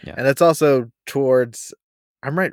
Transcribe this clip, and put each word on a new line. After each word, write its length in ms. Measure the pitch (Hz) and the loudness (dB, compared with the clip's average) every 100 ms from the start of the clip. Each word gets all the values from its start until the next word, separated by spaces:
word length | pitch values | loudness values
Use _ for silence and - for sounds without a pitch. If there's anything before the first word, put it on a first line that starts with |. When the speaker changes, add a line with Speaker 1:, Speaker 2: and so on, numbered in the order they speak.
Speaker 1:
Yeah. 100 | - - | -16 -2
Speaker 2:
And 100 | 131 | -2
that's 160 | 139 | 2
also 480 | 170 156 151 135 117 _ - | 2 4 2 2 0 _ -8
towards, 680 | 139 131 127 120 113 - - _ _ _ _ | -4 2 2 0 -6 -20 -20 _ _ _ _
I'm 120 | 139 165 | -8 -4
right, 140 | 190 | -4